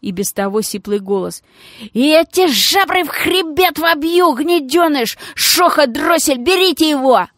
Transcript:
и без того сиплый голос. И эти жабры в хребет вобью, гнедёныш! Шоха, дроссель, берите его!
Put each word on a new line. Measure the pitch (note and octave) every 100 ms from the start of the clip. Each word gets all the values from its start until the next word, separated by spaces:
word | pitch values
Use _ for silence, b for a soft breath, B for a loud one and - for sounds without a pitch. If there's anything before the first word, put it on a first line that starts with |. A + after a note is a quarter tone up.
и | G#3
без | F3+ G3+
того | - G3 G3+
сиплый | G#3+ G#3 G3+ G#3
голос. | F#3+ G3 F3 E3+ _ B B B G#3+
И | - C#4
эти | D#4 E4 - F#4
жабры | A3 - F4+ F#4+ F4+
в | E4
хребет | - - F4+ E4 D4 F#4 D4+
вобью, | E4 E4 D#4 F4 F4+
гнедёныш! | B3 D4+ F4 C4+ D4+ E4+ C#4+ A3+ - B
Шоха, | - - - F4 - D4
дроссель, | A#3 D#4 E4+ - C4
берите | B3 F#4 F#4+ D4+ D#4+
его! | D4 C4 A#3 F3